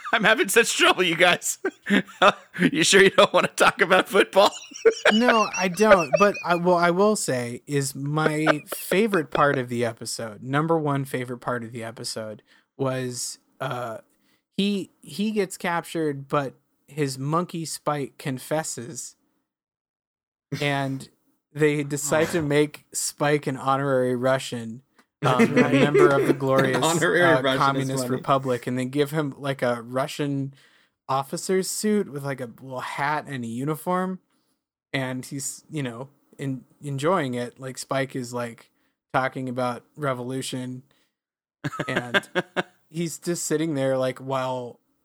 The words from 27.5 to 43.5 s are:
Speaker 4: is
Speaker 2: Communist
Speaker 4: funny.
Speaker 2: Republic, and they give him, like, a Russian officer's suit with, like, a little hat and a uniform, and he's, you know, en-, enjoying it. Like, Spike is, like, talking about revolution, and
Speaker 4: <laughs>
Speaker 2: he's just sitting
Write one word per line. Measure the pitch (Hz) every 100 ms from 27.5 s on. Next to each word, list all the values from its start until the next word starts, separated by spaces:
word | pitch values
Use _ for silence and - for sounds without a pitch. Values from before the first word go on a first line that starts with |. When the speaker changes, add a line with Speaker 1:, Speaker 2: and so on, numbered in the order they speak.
Speaker 4:
is | 135 139
Speaker 2:
Communist | 135 135 135
Speaker 4:
funny. | 127 127
Speaker 2:
Republic, | - 139 139 123 -
and | 127
they | 127
give | 139 143
him, | 156 147 123
like, | 139 135
a | 123 120
Russian | 117 127 147 - 147 139 135 135 _ _ _ _ -
officer's | 135 135 170 - 190 180
suit | - 214 208 196
with, | 143
like, | 139 131
a | 123 110
little | 135 127
hat | - - 143 151 -
and | 135
a | 117
uniform, | 117 143 156 - 180 185 185 _ _ _ _ _ _ _
and | 135 131 127 127
he's, | 139 131 - _
you | 156
know, | 131 113 135 _ _ -
en-, | 143 131 - _
enjoying | 147 139 147 185 139
it. | 123 120 -
Like, | 131 127
Spike | - 135 135 135
is, | 120
like, | 123 120 117 _ _ _ _ _
talking | 143 131 139 131
about | 123 123 117 - 151
revolution, | 147 123 123 131 131 131 127 127 - _ _ _ _ _ _ _ 143 - -
and | 131 240 196 - 180 - -
Speaker 4:
<laughs> | - _ _
Speaker 2:
he's | 156 170 -
just | 175 175
sitting | -